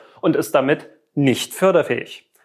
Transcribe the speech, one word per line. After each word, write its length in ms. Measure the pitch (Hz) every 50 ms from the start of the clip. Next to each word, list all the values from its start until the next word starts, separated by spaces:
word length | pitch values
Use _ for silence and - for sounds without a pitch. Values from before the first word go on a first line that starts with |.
| - - _ -
und 160 | - 185 -
ist 180 | - - - -
damit 360 | 143 131 139 151 151 - - - _ _ _ _
nicht 400 | 147 139 131 113 - - - -
förderfähig. 760 | - 185 190 180 165 139 - 123 - - - - - _ _ _ _